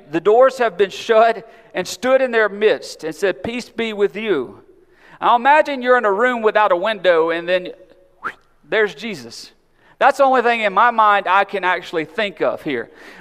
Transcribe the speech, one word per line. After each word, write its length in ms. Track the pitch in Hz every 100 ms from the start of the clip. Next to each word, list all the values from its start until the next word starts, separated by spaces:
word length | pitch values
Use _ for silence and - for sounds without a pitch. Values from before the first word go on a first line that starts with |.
| -
the 100 | 160
doors 380 | 170 226 262 254
have 180 | 233 170
been 140 | 196
shut, 580 | - - 220 226 196 - - -
and 120 | - 180
stood 360 | - 254 262
in 100 | 262
their 160 | 233 208
midst 560 | 202 214 139 - -
and 100 | 156
said, 300 | 156 190 -
'Peace 260 | 220 240 -
be 220 | - 226
with 240 | 208 196 175
you.'" 480 | 220 160 120 107 _ _ _ _ _ -
Now 160 | 175 240
imagine 460 | 254 302 294 277
you're 160 | 247 247
in 80 | 214
a 80 |
room 300 | 190 247 240
without 280 | 214 208 208
a 60 | 180
window, 540 | 202 214 180 165 165
and 180 | 165 175
then 240 | 185 180 - - _ _ _
whew, 100 | - - _ _
there's 300 | 147 196 208
Jesus. 580 | 160 226 170 117 - - _ _ _ _ -
That's 180 | 240 277
the 80 | 269
only 160 | 262
thing 200 | 233 233
in 120 | 214
my 180 | 185 240
mind 360 | 226 214 202 190
I 160 | 196 196
can 180 | 202
actually 400 | 180 180 - 170
think 380 | 151 - 208 -
of 200 | 139 113
here. 300 | 160 123 110 - - -